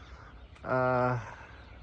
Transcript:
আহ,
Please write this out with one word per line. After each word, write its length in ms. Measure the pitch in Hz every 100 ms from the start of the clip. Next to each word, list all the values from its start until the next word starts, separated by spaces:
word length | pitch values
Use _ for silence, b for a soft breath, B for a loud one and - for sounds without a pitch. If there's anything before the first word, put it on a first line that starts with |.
| B B B B B - - 127
আহ, 380 | 127 127 123 123 B B B B B B